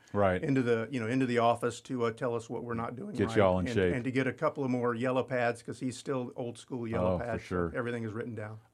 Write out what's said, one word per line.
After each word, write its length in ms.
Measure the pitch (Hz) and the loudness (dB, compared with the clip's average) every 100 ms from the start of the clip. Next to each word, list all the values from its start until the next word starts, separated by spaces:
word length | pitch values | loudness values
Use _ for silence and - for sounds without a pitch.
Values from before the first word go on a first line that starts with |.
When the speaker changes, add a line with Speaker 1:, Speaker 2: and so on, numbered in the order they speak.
| - | -4
Speaker 1:
Right. 300 | 101 98 92 | 4 4 4
Speaker 2:
into 180 | 151 135 | 2 2
the, 260 | 120 113 113 | 4 2 0
you 80 | 135 | -4
know, 80 | 110 | 0
into 180 | 131 | 0
the 140 | 123 120 | 2 4
office 420 | 117 110 123 110 | 4 4 0 -4
to, 240 | - 127 | -6 -2
uh, 60 | 113 | -2
tell 240 | 113 127 | 0 -4
us 140 | 117 113 | -4 -6
what 140 | 120 | -8
we're 100 | 120 | -6
not 220 | 117 117 | -4 -6
doing 200 | 120 208 | -8 -8
Speaker 1:
Get 120 | 160 101 | -2 2
Speaker 2:
right, 80 | 113 | 6
Speaker 1:
y'all 220 | 95 92 | 6 4
in 80 | 87 | 2
Speaker 2:
and, 80 | |
Speaker 1:
shape. 180 | 107 90 | 2 2
Speaker 2:
and 80 | 120 | 2
to 80 | 127 | 0
get 160 | 127 131 | 0 0
a 60 | |
couple 300 | 120 156 151 | 0 -2 0
of 60 | 131 | -2
more 220 | 127 120 | 0 0
yellow 280 | 117 127 131 | 0 0 0
pads, 380 | 120 127 120 113 | 0 0 0 -2
'cause 180 | - 120 | -8 -6
he's 180 | 131 117 | -6 -6
still 340 | - 131 123 | -4 -4 -4
old 220 | - 120 117 | -6 -8 -8
school 280 | - 127 113 | -10 -6 -2
yellow 200 | 92 92 | 0 2
Speaker 1:
Oh, 100 | 90 | 0
for 40 | |
Speaker 2:
pads, 200 | 117 110 | -2 -6
so 40 | - | -2
Speaker 1:
sure. 260 | 90 85 | 0 0
Speaker 2:
everything 280 | 135 120 120 | -2 -2 -4
is 80 | 110 | -4
written 240 | 110 - | -6 -8
down. 220 | 110 107 110 _ | -8 -10 -12 _